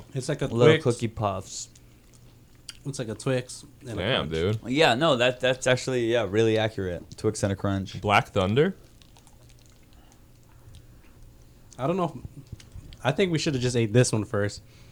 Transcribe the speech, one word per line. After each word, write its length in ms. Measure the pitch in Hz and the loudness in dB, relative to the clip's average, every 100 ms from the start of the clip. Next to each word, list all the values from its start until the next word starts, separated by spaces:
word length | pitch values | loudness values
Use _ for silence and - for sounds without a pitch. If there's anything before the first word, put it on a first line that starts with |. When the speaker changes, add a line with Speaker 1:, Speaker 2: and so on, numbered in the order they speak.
| - | -10
Speaker 1:
It's 140 | 135 123 | -8 -6
like 140 | 143 | -4
a 40 | 131 | -2
Speaker 2:
little 320 | 113 143 156 | 6 6 6
Speaker 1:
Twix. 60 | |
Speaker 2:
cookie 240 | 131 113 113 | 2 -2 -4
puffs. 600 | - 107 95 - - - - - - - - - - - - - - | -2 -4 -4 -8 -14 -16 -20 -20 -20 -20 -20 -20 -20 -20 -20 -20 -14
Speaker 1:
It's 160 | 139 131 | -12 -8
like 80 | 110 | -8
a 80 | 104 | -6
Twix 480 | 135 127 123 - - - | -2 -2 -4 -14 -20 -18
and 100 | 123 | -10
a 40 | 98 | -4
Speaker 3:
Damn, 320 | 95 120 73 | -2 -2 -2
Speaker 1:
Crunch. 320 | 80 90 110 | 0 0 -2
Speaker 3:
dude. 100 | 113 | -2
Speaker 2:
Yeah, 220 | 135 156 | 2 4
no, 220 | 117 165 123 | 4 2 2
that, 240 | 123 127 | 2 2
that's 260 | 127 131 131 | 0 0 0
actually, 400 | 127 - 127 113 | 0 0 0 2
yeah, 120 | 120 101 | 0 2
really 280 | 104 113 110 | 2 4 4
accurate. 460 | 107 - 92 87 - - | 0 -2 -6 -6 -10 -4
Twix 260 | 110 - | -4 0
and 100 | 101 | -2
a 40 | 98 | -2
Crunch. 440 | 101 98 95 95 | -2 -2 -4 -4
Speaker 3:
Black 280 | 104 101 - | 2 2 2
Thunder? 480 | 101 92 120 175 - - - - - - - - - - - - - - - - - - - - - - - - - - - - - - - | 0 2 2 2 -2 -14 -20 -20 -20 -20 -20 -20 -20 -20 -20 -20 -20 -20 -20 -20 -20 -20 -20 -20 -20 -20 -20 -20 -20 -20 -20 -20 -20 -20 -6
Speaker 1:
I 120 | 135 | -4
don't 80 | 185 | -2
know 80 | |
if, 80 | 170 123 - - - - - - - - | -4 -6 -16 -18 -18 -20 -18 -18 -18 -6
I 80 | 127 | -2
think 220 | 147 190 | 0 0
we 80 | 156 | 0
shoulda 180 | 165 131 | 0 0
just 180 | 123 120 | 0 0
ate 160 | 113 | 4
this 200 | 113 123 | 4 4
one 120 | 110 | 2
first. 380 | 101 104 104 - - - - | -2 -2 -2 -4 -16 -20 -20